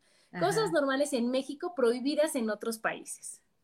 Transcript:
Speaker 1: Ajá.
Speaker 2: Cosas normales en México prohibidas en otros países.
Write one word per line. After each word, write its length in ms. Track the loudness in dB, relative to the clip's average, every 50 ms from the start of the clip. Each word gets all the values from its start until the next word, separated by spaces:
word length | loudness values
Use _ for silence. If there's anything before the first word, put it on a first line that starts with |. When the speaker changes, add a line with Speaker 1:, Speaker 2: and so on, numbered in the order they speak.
| _ _ _ _ _ _
Speaker 1:
Ajá. 140 | -4 0 0
Speaker 2:
Cosas 260 | 2 2 2 2 2
normales 440 | 2 2 2 2 2 2 0 0 0
en 160 | 0 0 0
México 420 | 0 0 -2 -4 -6 -6 -8 -6 -2
prohibidas 600 | 2 2 2 2 2 0 0 2 2 2 2 2
en 140 | 0 -2 -2
otros 260 | -2 -4 -4 -6 -6
países. 640 | -4 -4 -4 -4 -6 -10 -12 -14 -14 -14 -16 -16 -18 _ _ _ _